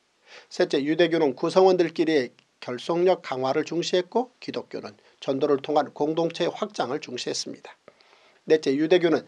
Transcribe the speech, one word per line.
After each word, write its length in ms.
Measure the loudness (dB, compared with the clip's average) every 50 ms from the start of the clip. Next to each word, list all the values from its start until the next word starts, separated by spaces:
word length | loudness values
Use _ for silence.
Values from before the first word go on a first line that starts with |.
| _ _ _ _ _ -20 -20 -20 -20
셋째, 340 | -6 -2 -2 0 0 0 0
유대교는 540 | 0 0 2 2 2 2 2 2 2 0 0
구성원들끼리의 960 | -2 -2 0 4 6 6 6 6 4 2 0 0 0 0 2 2 2 0 -2 _ _ _ _ _ -16
결속력 600 | -10 -10 -10 -6 -4 -2 0 2 2 2 2 0
강화를 440 | -2 -8 -6 -4 -2 -2 0 -2 -2
중시했고 680 | -4 -4 -6 -4 -2 -2 -2 -2 0 -2 -4 -4 -4 _ -16
기독교는 560 | -12 -10 -10 -10 -10 -10 -12 -12 -12 -14 -16 _ _ _ _ _
전도를 380 | -6 -4 -2 0 2 2 0
통한 360 | 0 0 0 0 0 0 -2 -2
공동체 520 | -4 -2 -2 0 0 -2 -2 -2 -2 -4
확장을 520 | -4 -4 -4 -8 -6 -6 -6 -6 -4 -6
중시했습니다. 720 | -8 -8 -10 -10 -8 -8 -8 -6 -8 -8 -10 -12 -16 -18 -20 -20 _ _ -20 -20 _ _ _ _ _ _ _ _ _ 0
넷째, 280 | 2 2 2 2 0 0
유대교는 520 | 0 2 4 4 4 4 4 2 2 0